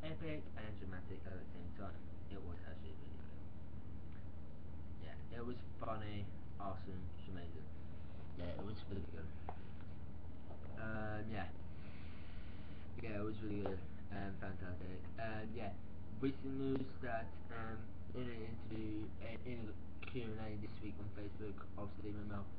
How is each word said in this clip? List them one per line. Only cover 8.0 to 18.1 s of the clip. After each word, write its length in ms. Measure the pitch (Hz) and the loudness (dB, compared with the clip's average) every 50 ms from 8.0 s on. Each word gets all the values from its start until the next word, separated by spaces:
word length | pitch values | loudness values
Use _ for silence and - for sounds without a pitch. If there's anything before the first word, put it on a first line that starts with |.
| - - - - - - - - | 0 0 0 0 0 0 0 0
Yeah, 80 | 87 87 87 | 0 0 0
it 120 | 90 95 | 0 0
was 100 | 101 107 104 - - | 0 0 0 0 2
really 160 | 98 90 85 - | 2 2 2 0
good. 160 | 85 80 80 80 - - - - - - - - - - - - - - - - - - - - - - - - - - - - - - | 0 0 0 0 0 0 0 0 0 0 0 0 0 0 0 0 0 0 0 0 0 0 0 0 0 0 0 0 -2 -2 -2 -2 0 0
Um, 480 | 110 110 110 110 107 107 107 107 107 110 | 0 0 0 0 2 2 2 2 2 2
yeah. 160 | 110 104 - - - - - - - - - - - - - - - - - - - - - - - - - - - - - - - - | 2 2 2 0 0 0 0 0 0 0 -2 0 0 0 0 0 0 0 0 0 2 2 0 0 0 0 0 0 0 0 0 0 0 0
Yeah, 180 | - 110 104 101 | 0 0 2 2
it 40 | 104 | 2
was 100 | 110 107 104 | 2 2 2
really 200 | 107 104 101 101 | 2 2 2 2
good 180 | 98 95 95 92 95 - - - - - | 2 2 2 2 0 0 -2 -2 -2 -2
and 280 | 104 101 98 98 98 - | -2 -2 -2 -2 -2 -2
fantastic. 640 | 101 95 - - 92 92 87 85 90 90 92 - - - - 107 | -2 -2 -2 -2 0 0 0 -2 -2 -2 -2 -2 -2 -2 0 0
Um, 300 | 113 113 110 107 110 110 110 | 0 0 0 0 0 0 0
yeah, 160 | 120 110 101 101 - - - - - - - - 110 | 0 0 0 0 0 -2 -2 -2 -2 -2 -2 0 2
recent 320 | 127 135 135 - - 135 135 135 | 4 2 2 2 0 0 0 2
news 300 | 135 135 135 135 131 - - - | 2 4 4 4 2 0 0 -2
that, 260 | - 123 117 113 110 - - - - - | 0 0 0 0 0 0 -2 -2 -2 -2
um, 260 | 120 117 113 110 110 110 110 - - - - - | -2 -2 -2 -2 -2 -2 -2 -2 -2 -2 -2 0